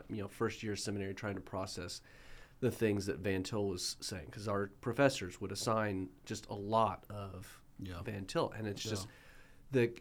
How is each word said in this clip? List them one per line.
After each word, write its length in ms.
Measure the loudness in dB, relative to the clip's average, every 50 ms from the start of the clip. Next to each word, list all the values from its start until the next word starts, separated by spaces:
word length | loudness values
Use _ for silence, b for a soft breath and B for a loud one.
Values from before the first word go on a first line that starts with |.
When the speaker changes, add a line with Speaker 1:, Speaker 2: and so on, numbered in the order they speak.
| -6 -6
Speaker 1:
you 120 | -6 -4
know, 60 | -4 -6
first 360 | -2 0 0 0 0 0 -2
year 120 | -2 -2
seminary, 380 | 0 -2 -2 -2 -2 -2 -2 -4
trying 220 | -4 -2 -2 -4
to 60 | -4
process 600 | -6 -6 -4 -4 -4 -4 -4 -6 -6 -6 -6 -8 b b b b b b b b b b b b
the 100 | 0 0
things 340 | 2 4 4 4 4 4 2 0
that 120 | -2 0
Van 240 | 2 2 2 2 2
Til 220 | 0 0 0 2 0
was 300 | 0 0 -2 -4 -4 -4
saying, 260 | -6 -6 -6 -6 -8 -8
'cause 160 | -10 -6 -2 0
our 240 | 0 2 0 0 -4 -6
professors 640 | -4 -2 4 6 6 6 6 4 -2 -6 -6 -6
would 100 | -4 -4
assign 560 | -4 0 2 2 4 4 4 2 2 0 -2 -4 -6 -12 -8
just 220 | -6 -6 -6 -4 -6
a 60 | -6
lot 480 | -6 -2 4 6 6 8 6 4 0 -6 -8
of 500 | -8 -6 -6 -6 -8 -10 -12 -12 -16 -18 -20 -18 -12 -10
Speaker 2:
Yeah. 220 | -8 -8 -6 -6 -4
Speaker 1:
Van 220 | -4 -4 -4 -6
Til, 260 | -2 2 2 2 2 0 -2
and 80 | -2
it's 200 | -2 -2 -2 -2
Speaker 2:
Yeah. 60 | -2
Speaker 1:
just 160 | -2 -2 -2 b b b b b b b b b b b b 0
the 200 | 4 4 6 4 2 -2